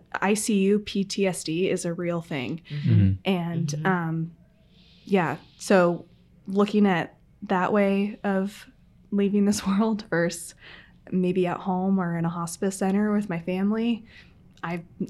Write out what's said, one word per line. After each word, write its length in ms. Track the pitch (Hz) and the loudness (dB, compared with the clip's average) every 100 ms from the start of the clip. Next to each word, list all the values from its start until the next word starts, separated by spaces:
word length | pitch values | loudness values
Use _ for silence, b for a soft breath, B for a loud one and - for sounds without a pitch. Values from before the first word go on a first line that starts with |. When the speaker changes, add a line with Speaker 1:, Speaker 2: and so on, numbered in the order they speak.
| - - | -8 -4
Speaker 1:
I 140 | 190 | 0
C 240 | 208 220 202 | 0 2 2
U 220 | 190 208 | 4 2
P 220 | 208 202 | 0 -4
T 240 | 196 - 196 | -4 0 -2
S 160 | 165 | -2
D 260 | - 160 185 | -4 -2 0
is 140 | 180 | -2
a 100 | 175 | -4
real 260 | 170 175 170 | -4 -4 -4
thing. 400 | 165 151 123 165 - | -4 -6 -6 -8 -8
Speaker 2:
Mm-hmm. 200 | 147 139 | -4 4
Speaker 3:
Mm-hmm. 220 | 110 98 95 | 4 4 2
Speaker 1:
And, 440 | 185 185 170 170 160 | -2 -2 -2 -4 -4
Speaker 2:
Mm-hmm. 180 | 151 190 | -2 0
Speaker 1:
um, 460 | 185 165 160 165 - - _ _ - - - | 0 0 -4 -6 -10 -20 _ _ -20 -20 -18
yeah, 340 | - 190 156 143 - - | -2 0 0 -4 -10 -10
so 460 | - 196 175 170 - - _ - - | 2 4 4 2 -8 -20 _ -20 -4
looking 400 | 190 202 214 202 | 0 2 4 4
at 300 | 175 - - _ - 202 | 2 -2 -10 _ -14 -2
that 260 | 185 180 | 0 2
way 460 | 208 196 196 202 220 | 2 2 2 -2 -4
of 420 | 202 190 196 - - - - _ - | -2 -2 -2 -8 -20 -20 -20 _ -6
leaving 340 | 202 202 208 | 0 2 4
this 220 | 202 208 190 | 2 2 0
<laughs> 0 | |
world 380 | 196 220 208 - | 2 2 0 -2
versus 460 | 170 170 170 - - B B B B - | 0 0 -2 -14 -18 B B B B -4
maybe 360 | 185 180 185 175 | 0 2 2 0
at 120 | - | -2
home 400 | - 185 190 196 | -2 -2 2 2
or 180 | 175 170 | 0 0
in 80 | |
a 60 | 165 | -2
hospice 460 | 170 170 - 196 190 | -4 -8 -4 -4 -2
center 340 | 190 196 214 | 0 2 2
with 160 | 208 208 | 0 -2
my 120 | 170 | -6
family, 640 | 165 185 196 220 233 226 B B B B - - | -4 -2 0 0 0 -2 B B B B -20 -12
I, 200 | 165 175 - - | -8 -8 -8 -10